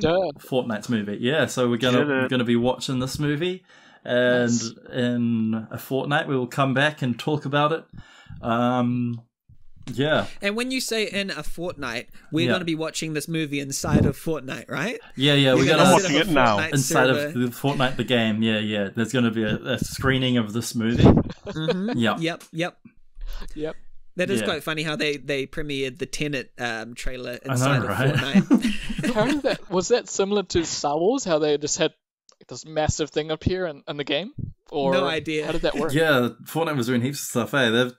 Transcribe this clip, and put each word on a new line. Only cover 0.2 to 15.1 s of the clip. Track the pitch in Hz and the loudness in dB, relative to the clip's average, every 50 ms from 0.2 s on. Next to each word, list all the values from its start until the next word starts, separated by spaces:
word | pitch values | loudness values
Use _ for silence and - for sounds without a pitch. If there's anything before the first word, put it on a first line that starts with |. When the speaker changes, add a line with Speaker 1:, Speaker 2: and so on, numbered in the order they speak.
| 190 160 143 - | 2 0 -4 -8
Speaker 2:
Fortnite's | - - 139 127 117 120 110 104 - - | -8 -2 -2 -2 0 -2 -4 -6 -4 -2
movie. | 120 107 101 101 104 98 | -2 -2 -2 -4 -4 -2
Yeah, | 117 120 147 160 127 | -2 0 2 2 0
so | - - 131 127 120 | 0 0 0 2 2
we're | 120 113 | 2 2
gonna, | 127 127 123 131 | 2 2 4 4
Speaker 3:
Get | 147 147 | 2 2
it. | 139 131 127 | 2 0 0
Speaker 2:
we're | 127 | 0
gonna | 131 127 120 | 0 0 2
be | 117 120 | 2 2
watching | 117 117 123 123 - - - 139 127 | 2 2 2 0 -2 -4 -4 -4 -2
this | 127 131 - - | -4 -4 -4 -2
movie, | 147 147 147 143 170 180 180 185 - _ - - - - - _ - | -2 -2 0 0 -2 -4 -4 -6 -10 _ -20 -20 -20 -20 -20 _ -6
and | - 123 123 123 123 123 123 120 117 | -2 2 2 4 4 4 4 4 2
Speaker 1:
Nice. | 117 117 113 113 - - - - - | 2 0 0 -4 -8 -14 -16 -8 -4
Speaker 2:
in | 135 120 123 123 120 120 117 117 113 110 110 110 110 110 - | -2 -2 0 0 0 0 0 2 2 0 0 0 -2 -4 -8
a | - 113 | -10 -12
fortnight | - - 135 131 135 139 143 156 - 151 | -8 -4 -4 -2 -2 0 -2 -2 -2 -2
we | 139 | -2
will | 131 123 | -2 -2
come | 120 - - 139 135 127 | -2 -2 0 0 2 2
back | 131 143 151 147 - 147 | 2 2 0 0 -2 -2
and | 127 120 120 | -2 -2 -2
talk | - - 156 147 - | -2 -2 -2 -2 -2
about | 139 139 147 147 151 165 | -2 0 0 2 2 0
it. | 160 - _ - - - - - - - - - - | -2 -4 _ -18 -20 -20 -20 -20 -20 -20 -18 -16 -8
Um, | - 120 113 117 123 120 123 123 123 120 123 123 123 120 120 117 - _ _ _ _ _ - - - - - - - - 120 | -4 -2 0 0 2 2 2 2 0 0 0 0 -2 -4 -4 -8 -10 _ _ _ _ _ -20 -20 -20 -20 -20 -16 -12 -8 -4
yeah. | 117 139 156 151 117 98 - - - | 4 6 8 8 8 6 2 -2 -2
Speaker 4:
And | - 202 208 | -2 0 0
when | 226 247 254 | 0 0 0
you | 262 254 | 0 -2
say | - - 226 220 214 | 0 0 0 0 0
in | 170 - 202 196 196 | 0 0 -2 -2 -2
a | 156 147 147 | -4 -4 -2
fortnight, | - - - 165 180 170 143 139 123 113 120 - - - - - - | -2 -2 -2 -4 -6 -6 -4 -6 -4 -4 -6 -6 -8 -14 -20 -10 -2
we're | 147 156 170 | 0 2 2
Speaker 2:
Yeah. | - 220 | 2 2
Speaker 4:
gonna | 190 180 | 0 0
be | 170 160 | -2 -2
watching | 156 160 156 - - 170 160 156 | -2 -4 -6 -6 -6 -6 -4 -4
this | 147 139 - | -4 -4 -2
movie | 165 160 160 143 143 143 | -2 -2 -2 -2 -4 -6
inside | 143 135 139 - - 165 147 156 160 | -6 -6 -6 -6 0 2 4 4 4
of | 147 135 | 4 2
Fortnite, | - - 170 160 147 131 131 123 - - - | -2 -4 -4 -4 -4 -6 -8 -10 -10 -10 -8
right? | - 127 147 220 427 453 - - | -6 -4 -4 -4 -6 -8 -12 -14